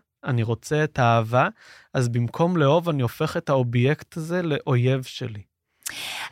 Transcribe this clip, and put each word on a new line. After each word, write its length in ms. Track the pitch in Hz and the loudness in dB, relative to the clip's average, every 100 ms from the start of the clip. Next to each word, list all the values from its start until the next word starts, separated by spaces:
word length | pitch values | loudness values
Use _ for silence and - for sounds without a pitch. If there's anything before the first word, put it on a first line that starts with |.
| _ _ | _ _
אני 200 | - 120 | -4 -2
רוצה 400 | 110 113 - 151 | 0 -2 -2 0
את 160 | 151 - | 0 2
האהבה, 480 | 120 117 110 123 170 - - - _ | 4 4 2 2 2 -2 -20 -20 _
אז 160 | 139 120 | -2 0
במקום 480 | 120 120 - 170 175 | 0 -2 0 0 2
לאהוב, 320 | 139 160 170 | 4 4 2
אני 120 | 147 | 0
הופך 360 | 120 - 156 170 | -2 -2 -4 -4
את 120 | - | 0
האובייקט 680 | 135 123 120 123 151 - 170 | 0 2 2 2 0 -4 -12
הזה 240 | 160 180 | -6 -2
לאויב 640 | 170 143 - 123 123 131 | -2 -2 0 2 2 0
שלי. 380 | 127 - 120 104 - _ _ _ - - - - - | -4 -10 -10 -10 -16 _ _ _ -14 -12 -10 -10 -12